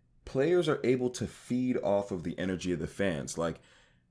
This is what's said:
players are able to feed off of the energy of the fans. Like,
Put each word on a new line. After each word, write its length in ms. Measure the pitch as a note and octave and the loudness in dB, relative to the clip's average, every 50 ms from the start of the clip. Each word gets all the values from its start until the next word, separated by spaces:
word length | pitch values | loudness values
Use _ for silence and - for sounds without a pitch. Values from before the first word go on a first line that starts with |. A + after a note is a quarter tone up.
| _ _ _ _ - | _ _ _ _ -12
players 420 | - - C3 C#3 E3 F3+ F3+ E3 | -2 0 2 4 4 4 4 4
are 140 | D3+ C#3+ - - | 2 0 2 2
able 260 | A#2 C3 B2+ B2 B2 | 2 2 4 2 0
to 160 | B2 - A2 | -2 -2 -4
feed 500 | F#2 - - - - B2 B2+ B2+ B2+ B2 | -6 -6 -8 -6 -2 0 0 2 2 0
off 340 | - - F#2 G2+ G2+ G2+ - | 2 2 2 2 2 2 -2
of 120 | G2+ F2 D#2+ | -4 -4 -4
the 140 | E2+ E2 | -4 -4
energy 360 | - F#2 F#2+ F#2 E2+ - F#2 F2+ | -2 -2 -2 -2 -2 0 -2 0
of 60 | D2 | 0
the 80 | E2 | -2
fans. 500 | - - - G2 F#2+ E2 C#2+ B1+ C2 - | -4 -2 0 0 0 0 -2 -4 -4 -4
Like, 240 | E2 E2 E2+ E2 - - - - - _ _ _ _ _ _ | -2 -2 -2 -4 -6 -12 -20 -20 -20 _ _ _ _ _ _